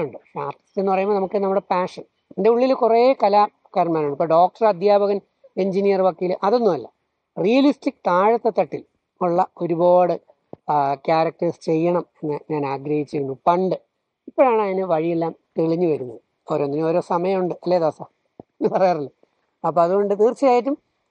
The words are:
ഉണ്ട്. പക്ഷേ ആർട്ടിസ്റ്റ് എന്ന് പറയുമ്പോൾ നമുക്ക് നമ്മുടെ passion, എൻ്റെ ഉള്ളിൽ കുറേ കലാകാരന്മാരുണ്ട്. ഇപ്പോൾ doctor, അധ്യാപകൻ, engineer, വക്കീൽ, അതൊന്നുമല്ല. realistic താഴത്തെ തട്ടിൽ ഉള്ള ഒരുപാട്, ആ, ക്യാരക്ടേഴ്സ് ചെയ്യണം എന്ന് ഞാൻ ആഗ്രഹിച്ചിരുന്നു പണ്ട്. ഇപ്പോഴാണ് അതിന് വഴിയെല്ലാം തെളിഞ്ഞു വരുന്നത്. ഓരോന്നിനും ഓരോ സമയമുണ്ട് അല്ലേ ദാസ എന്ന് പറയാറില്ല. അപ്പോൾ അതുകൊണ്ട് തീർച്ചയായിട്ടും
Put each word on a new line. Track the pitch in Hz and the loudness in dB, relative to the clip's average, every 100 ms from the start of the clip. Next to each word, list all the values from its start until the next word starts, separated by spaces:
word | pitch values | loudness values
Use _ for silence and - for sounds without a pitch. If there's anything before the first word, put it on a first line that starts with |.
ഉണ്ട്. | 147 - | -2 -8
പക്ഷേ | _ 165 143 | _ -12 -10
ആർട്ടിസ്റ്റ് | - _ 208 | -12 _ -4
എന്ന് | 196 | -2
പറയുമ്പോൾ | 190 196 202 | 0 0 -2
നമുക്ക് | 190 208 | -2 -2
നമ്മുടെ | 196 196 - | -2 -2 -2
passion, | 180 180 - - _ _ - | -4 -4 -8 -20 _ _ -2
എൻ്റെ | 202 | 2
ഉള്ളിൽ | 233 262 262 | 2 2 2
കുറേ | 233 233 247 269 | 2 4 2 2
കലാകാരന്മാരുണ്ട്. | 208 208 208 _ _ 190 170 160 147 143 | 2 2 2 _ _ -2 0 0 -2 -2
ഇപ്പോൾ | 170 160 | 0 4
doctor, | 180 - 220 | 2 2 0
അധ്യാപകൻ, | 175 202 202 202 208 - _ - - | 2 2 2 2 -2 -6 _ -12 -4
engineer, | 190 185 196 190 185 | -2 0 2 2 0
വക്കീൽ, | 160 180 185 196 | 0 -4 -2 0
അതൊന്നുമല്ല. | 240 226 147 107 _ _ _ _ - | 2 2 0 -6 _ _ _ _ -4
realistic | 175 254 285 - 285 - 196 | 0 2 2 0 -4 -6 -2
താഴത്തെ | 180 202 233 220 208 | 2 2 2 0 -2
തട്ടിൽ | 170 135 - _ _ - | -4 -4 -14 _ _ -6
ഉള്ള | 180 175 185 - | -2 0 -2 -4
ഒരുപാട്, | 175 165 175 180 180 165 _ _ _ - - | -4 0 4 4 4 -2 _ _ _ -14 -4
ആ, | 147 139 139 - | -2 0 -4 0
ക്യാരക്ടേഴ്സ് | 160 165 - 170 - - | 0 0 -2 -4 -4 -2
ചെയ്യണം | 160 175 175 - _ | 0 0 -2 -4 _
എന്ന് | 156 147 - | -8 -8 -6
ഞാൻ | 151 139 | -6 -4
ആഗ്രഹിച്ചിരുന്നു | 135 143 151 139 156 135 131 - | -6 -4 -4 -4 -6 -6 -4 0
പണ്ട്. | 175 190 160 _ _ _ _ - | 0 0 -4 _ _ _ _ -8
ഇപ്പോഴാണ് | - 262 220 202 | 0 2 2 0
അതിന് | 190 185 | -4 -2
വഴിയെല്ലാം | 160 170 165 165 - _ - | -2 -2 -2 -4 -8 _ -4
തെളിഞ്ഞു | 165 165 175 | -2 0 0
വരുന്നത്. | 139 127 107 _ _ - | -2 -6 -14 _ _ -6
ഓരോന്നിനും | 151 143 147 160 | -4 -2 -2 -2
ഓരോ | 170 - | -2 -2
സമയമുണ്ട് | 180 180 190 180 - | -2 -2 -2 -4 -6
അല്ലേ | 175 180 | -2 0
ദാസ | 156 - - _ _ - - - | 0 -4 -12 _ _ -20 -20 -6
എന്ന് | - | -2
പറയാറില്ല. | 226 185 160 135 _ _ _ _ _ 165 | 0 0 0 -6 _ _ _ _ _ -4
അപ്പോൾ | 160 170 | 0 2
അതുകൊണ്ട് | 196 202 196 | 2 0 2
തീർച്ചയായിട്ടും | 226 233 269 247 262 294 _ _ _ | 0 2 2 2 0 -6 _ _ _